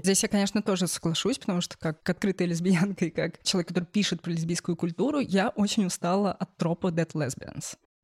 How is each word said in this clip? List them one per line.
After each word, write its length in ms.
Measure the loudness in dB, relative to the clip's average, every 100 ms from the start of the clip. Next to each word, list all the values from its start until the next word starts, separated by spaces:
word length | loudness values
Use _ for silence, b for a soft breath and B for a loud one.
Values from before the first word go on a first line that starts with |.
Здесь 180 | 2 2
я, 60 | 2
конечно, 340 | 2 2 0
тоже 240 | 0 0 0
соглашусь, 540 | 0 -2 0 0 -2
потому 200 | -2 -2
что 140 | -2 -4
как, 220 | -6 -4
как 120 | -2 0
открытая 280 | 0 0 0
лесбиянка 600 | 0 4 4 4 0 -2
и 40 |
как 320 | 0 -2 -2
человек, 240 | -2 0 0
который 200 | -2 -2
пишет 360 | 0 0 -2
про 80 | -4
лесбийскую 460 | -2 -2 -2 -2 -2
культуру, 420 | -2 0 0 0
я 300 | 2 2 2
очень 360 | 2 0 2
устала 460 | 0 0 0 2 0
от 260 | -2 -8 _
тропа 340 | -2 0 0
Dead 180 | 0 -2
Lesbians. 640 | -2 -4 -4 -10 -12 -12 -14 _ _